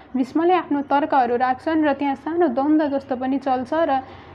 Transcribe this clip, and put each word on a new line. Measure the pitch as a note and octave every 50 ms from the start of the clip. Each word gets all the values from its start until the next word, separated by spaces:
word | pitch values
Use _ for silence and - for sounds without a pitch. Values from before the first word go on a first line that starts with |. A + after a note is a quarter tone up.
| - - -
भीष्मले | B3 C4 - - D#4 E4 F4 F#4
आफ्नो | E4+ D#4+ - D4 C#4+
तर्कहरू | C#4 - C#4 C#4+ D4+ D#4 D#4 C#4 B3 A#3 A#3+
राख्छन् | A#3+ B3+ B3+ B3+ B3+ - D#4+ E4 D#4+ D4+
र | D4 C#4
त्यहाँ | C#4 C#4+ C#4 C4+
सानो | C4+ - D#4 E4 E4+ F4
द्वन्द्व | D4+ A#3 C4 C4+ D4+ D#4 D#4 D#4
जस्तो | C#4+ C#4 C#4 C#4 - C4+
पनि | A#3+ C4 C4 C#4
चल्छ | C4+ - C#4 B3+ B3+ B3+ - D#4
र | D#4+ E4+ D4+ C4+ C4 - - - - - -